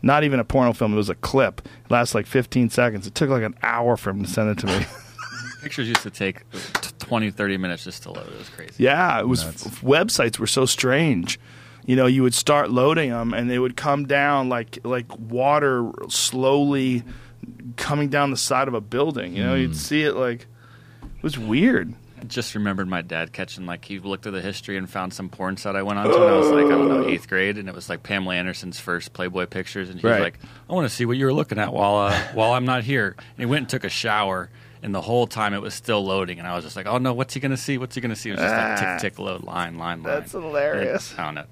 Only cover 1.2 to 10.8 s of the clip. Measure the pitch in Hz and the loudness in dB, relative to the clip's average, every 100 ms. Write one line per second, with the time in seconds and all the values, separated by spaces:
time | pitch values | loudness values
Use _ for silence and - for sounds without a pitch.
1.2 | - 131 113 - - - - 120 120 107 | 0 4 4 0 -18 -20 0 2 2 0
2.2 | 104 131 120 131 117 - 120 107 101 - | 2 0 2 2 2 4 2 0 -8 0
3.2 | 143 131 110 - - 117 120 113 - 98 | 2 2 0 -2 -2 2 2 2 0 -4
4.2 | 95 - 107 104 101 92 - - - - | -2 0 0 0 0 0 -2 -8 -18 -14
5.2 | - - - - - - 113 117 104 - | -14 -12 -12 -10 -10 -4 -2 -2 -4 -4
6.2 | 98 92 - - - - - - - 117 | -4 -4 -12 -14 -8 -8 -8 -12 -2 0
7.2 | 110 98 101 95 92 85 90 - - 92 | 0 -2 -2 0 -2 -6 -10 -14 -12 -14
8.2 | - - - - - - 120 147 180 120 | -12 -14 -16 -16 -18 2 4 4 2 2
9.2 | 110 123 80 - - - 127 147 202 - | 2 0 -2 -8 -12 -6 4 4 4 2
10.2 | 120 113 110 - 131 - | 0 0 0 2 2 2